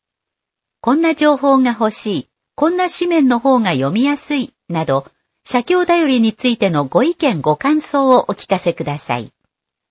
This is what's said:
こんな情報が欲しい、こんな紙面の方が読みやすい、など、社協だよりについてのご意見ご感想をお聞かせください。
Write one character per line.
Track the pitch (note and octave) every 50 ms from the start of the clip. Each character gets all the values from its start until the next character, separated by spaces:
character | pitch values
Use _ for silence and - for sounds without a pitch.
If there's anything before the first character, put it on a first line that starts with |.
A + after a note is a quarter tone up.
| _ _ _ _ _ _ _ _ _ _ _ _ _ _ _ _
こ | - A#3 C4+
ん | D#4
な | E4 D#4+ D#4
情 | - D4+ D4+ D4 C4+
報 | C#4+ C#4 C4+ C4
が | B3+ B3
欲 | A#3 G#3+ A3+ G#3+
し | G#3+ - - G#3 G3
い、 | C#3+ - - _ _ _ _ _
こ | - D4 E4
ん | F4+ F4+
な | F#4 F4
紙 | - - F4 F4
面 | E4+ E4 C#4 B3+
の | B3 A#3
方 | A#3 C4+ C4 A#3+
が | A3 F#3+
読 | D#3+ C3 C3+ C#3
み | F3 A3 C4
や | C#4+ C#4+ C#4
す | - - D4
い、 | C#4 A#3+ - - _ _ -
な | E3+ D#3+ D#3+
ど、 | D3 C3+ C#3 C3+ - _ _ _ _ _ _ _
社 | - - B3 A#3+
協 | - F4+ F4+ F4+
だ | E4+ E4+
よ | F4 E4 C#4
り | C4 A#3+
に | A3+ A3 G#3+
つ | - - B3+
い | A#3 -
て | G#3 F#3+
の | E3 D3 C#3+
ご | C3 - F3 B3+
意 | E4 F4
見 | - E4 C4+ G3+ D#3
ご | B2+ D3+ D3+
感 | - - C#4 D4+ D4+
想 | - - - C#4 C4+ C4
を | B3+ A#3 - -
お | G3+
聞 | - - -
か | G3 F3+
せ | - F3 E3+
く | - D#3
だ | D3 C#3+ D3
さ | - - B2 A#2+
い。 | A2 - - _ _ _ _ _ _ _ _ _ _ _